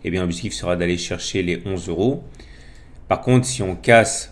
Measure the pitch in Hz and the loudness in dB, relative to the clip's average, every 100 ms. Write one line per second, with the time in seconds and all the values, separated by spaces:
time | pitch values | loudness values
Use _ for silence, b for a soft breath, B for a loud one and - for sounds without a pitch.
0 | 87 90 90 82 104 - 87 87 87 87 | -4 -2 -2 -4 -6 -6 -4 -2 0 -2
1 | - 90 - 98 87 85 98 92 90 82 | -4 -6 -4 -2 -2 -2 -4 -6 -4 0
2 | 110 151 - B B B B B B B | 0 0 -8 B B B B B B B
3 | - 92 - 127 123 - 98 90 - 117 | -2 -2 4 4 4 -2 -4 -4 6 6
4 | 107 - - | 6 -2 -8